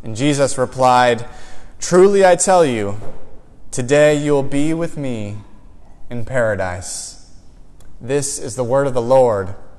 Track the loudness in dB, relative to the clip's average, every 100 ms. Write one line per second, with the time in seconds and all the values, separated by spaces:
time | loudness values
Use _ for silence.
0 | -10 -4 -2 0 0 0 -4 0 2 4
1 | 4 2 -4 -12 -10 -8 -10 -10 0 6
2 | 6 6 6 4 4 4 4 2 -2 -2
3 | -4 -4 -6 -8 -16 -16 -10 -6 0 4
4 | 4 4 2 0 2 0 0 0 -4 -6
5 | -6 -6 -6 -10 -14 -20 -20 -20 -20 -14
6 | -10 -6 -4 0 0 0 -4 -6 -10 -12
7 | -14 -18 -20 -20 -20 -20 -20 -20 -16 -14
8 | -4 -4 -4 -8 -10 -6 -2 0 0 -2
9 | 2 4 4 2 -4 -8 -12